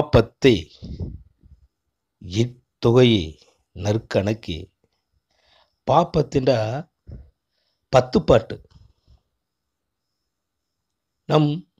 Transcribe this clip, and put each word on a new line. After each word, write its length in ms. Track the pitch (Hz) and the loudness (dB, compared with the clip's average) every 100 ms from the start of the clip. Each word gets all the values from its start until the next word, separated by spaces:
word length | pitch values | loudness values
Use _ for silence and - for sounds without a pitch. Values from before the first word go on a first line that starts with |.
| 151 | 6
பத்தை 460 | 120 110 _ 135 98 78 - - 73 - - - _ _ _ _ _ _ _ _ _ | 2 2 _ 2 2 -2 -18 -16 -12 -12 -14 -20 _ _ _ _ _ _ _ _ _
இத்தொகையே 1040 | 90 98 120 - _ _ 120 120 127 110 78 - _ _ _ - | -8 -4 -4 -6 _ _ 2 4 4 2 -2 -12 _ _ _ -8
நற்கணக்கே." 840 | 101 107 - 107 98 110 - 80 90 _ _ _ _ _ _ _ _ _ _ _ - | -4 -4 -2 -4 -2 -6 -8 -12 -12 _ _ _ _ _ _ _ _ _ _ _ 0
பா 100 | 143 170 | 0 0
பத்துண்டா 500 | 165 139 143 131 120 107 131 - _ - - - _ _ _ _ _ _ | -2 -2 -2 0 0 -2 -8 -12 _ -20 -20 -20 _ _ _ _ _ _
பத்து 240 | 131 127 - | 0 2 -2
பாட்டு. 320 | - 120 - - _ _ _ _ _ _ _ _ _ _ _ _ _ _ _ _ _ _ _ _ _ _ _ _ _ _ - | 2 2 2 -14 _ _ _ _ _ _ _ _ _ _ _ _ _ _ _ _ _ _ _ _ _ _ _ _ _ _ -2
நம் 200 | 151 151 156 - _ | 0 2 -2 -10 _